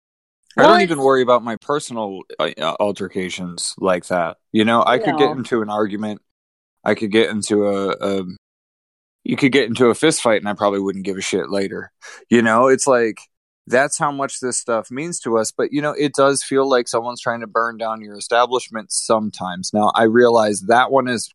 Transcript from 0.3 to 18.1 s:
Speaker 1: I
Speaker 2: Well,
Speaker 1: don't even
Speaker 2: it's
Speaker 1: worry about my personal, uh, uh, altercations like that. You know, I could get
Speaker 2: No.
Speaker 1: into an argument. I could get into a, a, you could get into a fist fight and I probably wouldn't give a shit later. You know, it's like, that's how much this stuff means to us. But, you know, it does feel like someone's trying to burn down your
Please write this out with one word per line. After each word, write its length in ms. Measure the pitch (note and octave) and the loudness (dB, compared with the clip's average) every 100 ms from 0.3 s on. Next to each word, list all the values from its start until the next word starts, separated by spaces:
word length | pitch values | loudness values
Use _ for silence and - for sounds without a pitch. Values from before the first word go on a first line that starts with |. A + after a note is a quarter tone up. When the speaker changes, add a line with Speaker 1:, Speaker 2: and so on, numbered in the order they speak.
| _ _ - | _ _ 4
Speaker 1:
I 60 | |
Speaker 2:
Well, 80 | D4+ | 6
Speaker 1:
don't 80 | F4 | 6
even 160 | E3+ D3+ | 4 2
Speaker 2:
it's 80 | |
Speaker 1:
worry 160 | C3+ C3 | 4 4
about 220 | B2 A#2+ | 4 2
my 120 | A#2 | 2
personal, 680 | A2 - D3 - A#2 G2+ F#2 - - | -8 -4 -6 -4 -8 -6 -8 -12 -4
uh, 140 | E2 - | -4 -2
uh, 180 | D#2+ - | -4 0
altercations 920 | G#2 F#2+ F#2+ G2 F#2 - F2+ E2 - - | -2 -2 -6 -6 -6 -8 -10 -8 -10 -2
like 300 | F#2+ F2+ - | 0 0 -2
that. 300 | F2+ E2 - _ | -2 -2 -8 _
You 140 | A2 | 0
know, 180 | A2 A#2 | 2 4
I 120 | G2 B2 | 4 2
could 180 | G#3 D#3+ | 0 0
get 100 | C3 | 0
Speaker 2:
No. 60 | B2+ | 0
Speaker 1:
into 240 | A2 A#2+ | -4 -4
an 80 | G#2+ | -2
argument. 520 | G#2+ G#2+ G#2 G#2+ G#2 _ _ _ _ _ _ | -2 -2 -4 -8 -10 _ _ _ _ _ _
I 120 | G#2+ | -4
could 160 | G#2 G#2+ | -2 0
get 180 | A2 G#2+ | 2 2
into 380 | G#2+ G2 G#2 G2+ | -2 0 0 0
a, 240 | G2 G2 | -2 -4
a, 320 | - G2 G2 F2+ G2 _ _ _ _ _ _ _ _ | -4 -4 -4 -8 -14 _ _ _ _ _ _ _ _
you 120 | - - | -6 0
could 140 | C3+ | 2
get 160 | C#3 A#2 | 2 0
into 200 | A2+ B2 | 2 2
a 60 | |
fist 260 | G#2+ D#3+ - | 4 0 2
fight 200 | A#2 G#2 | 0 0
and 80 | G2+ | -2
I 40 | |
probably 260 | G2+ G#2 G2 | -2 0 0
wouldn't 260 | G2 G2 | -4 -6
give 100 | F#2+ F#2+ | -6 -6
a 40 | |
shit 280 | - G2 C#2 | -4 -4 -2
later. 400 | G2 F#2+ F2+ - _ - - - | -4 -4 -8 -12 _ -20 -14 0
You 120 | A#2+ | 2
know, 260 | A2+ A2+ C3 | 4 4 4
it's 180 | C3 C#3 | 4 4
like, 320 | B2 A2+ G2 - _ _ _ - | 2 2 -4 -18 _ _ _ 0
that's 320 | B2 D3 - | 0 2 0
how 120 | D3+ | -2
much 280 | C#3 C3+ - | -2 -6 -6
this 200 | B2+ A#2 | -6 -6
stuff 300 | - A2+ - | -2 -4 -4
means 300 | B2+ E3+ E3 | -10 -8 -8
to 180 | - A2+ | -2 0
us. 140 | G#2+ | -2
But, 200 | - A#2 | -2 -2
you 80 | C#3+ | -2
know, 100 | D3 | -4
it 220 | C3 D3 | -2 -2
does 280 | C3+ C#3 C3+ | 2 2 2
feel 240 | - C3+ C3+ | -2 0 2
like 200 | B2 A#2 | 0 0
someone's 340 | A#2+ A#2+ A#2+ | -4 -4 -6
trying 200 | B2+ A#2 | -6 -6
to 60 | A2 | -4
burn 300 | A2+ A#2 A2 | -2 -2 -4
down 240 | A2 A2 | -6 -6
your 160 | G#2 | -10